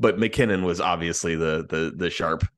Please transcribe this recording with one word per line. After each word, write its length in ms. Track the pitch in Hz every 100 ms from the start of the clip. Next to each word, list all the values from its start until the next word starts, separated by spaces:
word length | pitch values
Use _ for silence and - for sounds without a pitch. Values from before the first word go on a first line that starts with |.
but 160 | 113 95
McKinnon 480 | 113 127 113 92
was 160 | 90 87
obviously 540 | 87 85 85 82 87
the, 320 | 82 80 78 76
the, 240 | 80 82
the 140 | 76 85
sharp 380 | - 82 80 -